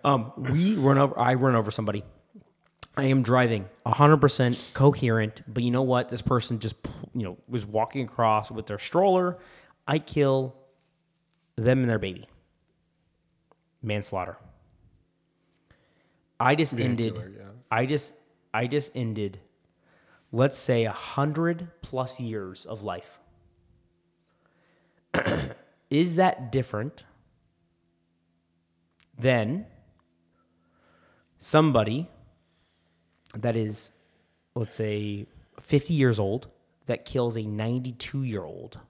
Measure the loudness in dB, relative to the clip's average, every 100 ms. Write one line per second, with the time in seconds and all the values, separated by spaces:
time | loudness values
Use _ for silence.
0 | 2 2 0 -6 -2 2 2 4 4 6
1 | 4 2 2 4 4 4 2 -2 -4 -4
2 | -8 -20 _ -20 _ _ _ _ -10 -2
3 | 2 2 4 4 4 0 -4 -8 -4 4
4 | 6 8 6 4 2 0 -6 4 4 4
5 | 2 2 0 -6 -10 -4 0 0 2 0
6 | 0 -6 0 0 0 -4 -6 -8 -12 -12
7 | -10 -8 -8 -10 -8 -8 -2 -2 -2 -4
8 | -6 0 4 4 0 -10 -8 -8 -2 2
9 | 4 4 2 -4 -14 -20 _ _ -2 -2
10 | -2 0 2 2 -2 -10 _ _ _ _
11 | _ _ _ _ _ -2 2 4 2 0
12 | -4 -8 -16 _ _ _ _ _ _ _
13 | _ _ _ _ _ _ _ _ -4 -4
14 | -4 -6 -6 -10 -20 _ _ _ _ _
15 | _ _ _ _ _ _ _ _ _ _
16 | _ _ _ _ 2 4 2 0 -2 0
17 | -2 -4 -12 -16 -20 -20 _ -2 0 -2
18 | -4 -16 _ _ _ -4 -2 -2 -4 -8
19 | -6 -6 -8 -10 _ _ _ _ _ _
20 | _ _ _ 0 0 0 0 0 0 -4
21 | -8 -2 -2 0 -2 -2 -8 -16 -10 -6
22 | -6 -6 -8 -8 -10 -14 -12 -10 -8 -8
23 | -12 -20 _ _ _ _ _ _ _ _
24 | _ _ _ _ _ _ _ _ _ _
25 | _ -2 0 -2 -4 -12 _ _ _ 0
26 | 2 4 2 2 -4 -4 -2 -6 -8 -10
27 | -20 _ _ _ _ _ _ _ _ _
28 | _ _ _ _ _ _ _ _ _ _
29 | _ -2 2 2 2 -2 -8 -20 _ _
30 | _ _ _ _ _ _ _ _ _ _
31 | _ _ _ _ 0 4 4 4 2 -2
32 | -6 -14 -20 _ _ _ _ _ _ _
33 | _ _ _ -6 -2 -2 -2 -6 -10 _
34 | _ _ _ _ _ -8 -6 -6 -4 -4
35 | -6 -8 -12 -20 _ -20 0 0 2 2
36 | 4 4 0 -4 -8 _ _ _ -6 -6
37 | -4 -4 -2 -4 -6 -4 -2 -4 -6 -10
38 | -8 -6 -4 -6 -8 -14 -16 -18 -20